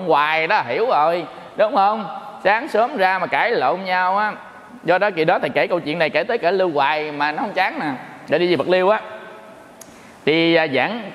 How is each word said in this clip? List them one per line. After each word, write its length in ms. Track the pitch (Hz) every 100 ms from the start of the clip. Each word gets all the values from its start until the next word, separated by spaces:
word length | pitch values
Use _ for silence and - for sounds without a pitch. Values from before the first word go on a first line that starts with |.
| 180
hoài 400 | 147 151 160 165
đó, 160 | 208 123
hiểu 180 | 139 240
rồi, 360 | 165 156 175 160 - - -
đúng 200 | 214 240
không? 300 | 196 220 214 - - -
Sáng 240 | 185 214 302
sớm 300 | 214 240 285
ra 220 | 185 185
mà 80 | 165
cãi 240 | 139 202
lộn 320 | 208 131 170
nhau 340 | 190 180 185 196
á. 160 | 214 175 - - - -
Do 140 | 156 180
đó 120 | 208
kỳ 140 | 175 160
đó 140 | 202
thầy 100 | 170
kể 180 | 131 170
câu 120 | 175
chuyện 200 | 147 165
này, 100 | 156
kể 140 | 147
tới 140 | 220 233
kể 140 | 170
lưu 200 | 190 185
hoài 400 | 143 139 156 151
mà 200 | 147 147
nó 100 | 151
không 120 | 208
chán 260 | 180 202 302
nè. 120 | 160 127 - - -
Để 100 | 156
đi 120 | 175
về 60 | 160
Bạc 140 | 135
Liêu 200 | 185 185
á, 120 | 214 - - - - - - - - - - - - -
đi, 300 | 160 165 165
à, 120 | 160
giảng 440 | 131 151 233 190